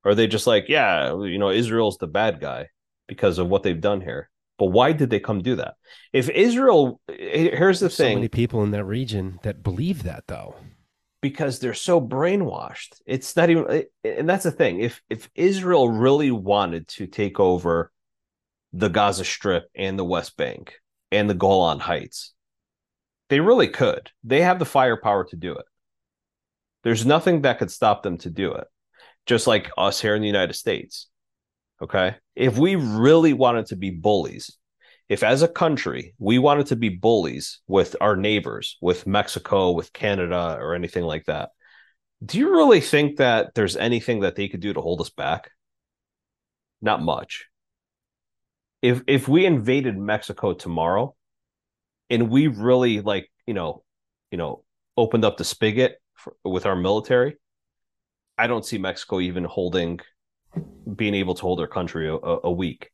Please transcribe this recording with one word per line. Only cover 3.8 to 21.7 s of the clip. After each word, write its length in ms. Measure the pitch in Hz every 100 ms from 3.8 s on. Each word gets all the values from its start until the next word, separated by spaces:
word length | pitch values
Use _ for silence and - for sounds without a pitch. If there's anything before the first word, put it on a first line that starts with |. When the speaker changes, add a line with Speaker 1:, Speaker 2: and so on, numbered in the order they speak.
| 101 101
Speaker 1:
here." 280 | 90 64 - _ _ -
But 60 | 95
why 260 | 98 139
did 180 | 156 131
they 120 | 107
come 200 | - 101
do 140 | 104 113
that? 200 | - _ _ - _
If 180 | 135 127
Israel, 680 | - 226 240 262 175 131 - -
he-, 440 | - 92 147 165
here's 280 | 127 185 180
the 60 | 185
Speaker 2:
There's 100 | -
so 80 |
Speaker 1:
thing. 140 | 139 101
Speaker 2:
many 100 | 95
people 360 | - 117 117
in 80 | 104
that 120 | 101
region 560 | 98 113 127 104 95 90
that 200 | 107 -
believe 400 | 104 90 170 165
that, 220 | 87 71 -
though. 280 | 55 50 - - _ _ _ _ _
Speaker 1:
Because 380 | 143 - 143 117
they're 140 | 123
so 280 | 104 - 175
brainwashed. 1000 | 117 127 165 202 151 - - - - _ -
It's 320 | 131 - -
not 120 | 170
even, 360 | 165 - 156 - _
and 240 | 110 - 156
that's 160 | 185
the 80 | 170
thing. 300 | 135 135 90
If, 200 | 117 - _
if 200 | 113 - -
Israel 520 | 180 196 180 170 123
really 440 | 110 127 143 143
wanted 560 | 117 95 101 92 82 80
to 180 | - 95
take 320 | - 101 -
over 540 | 92 90 85 85 82 _ _ _ _ _ _ _ _
the 160 | 90 104
Gaza 340 | 95 101 95
Strip 460 | 90 - 104 87 -
and 240 | - 95 98
the 60 |
West 320 | 87 87 - -
Bank 400 | 65 - - - _ _ _
and 160 | 101 104
the 40 |
Golan 460 | 92 95 95 85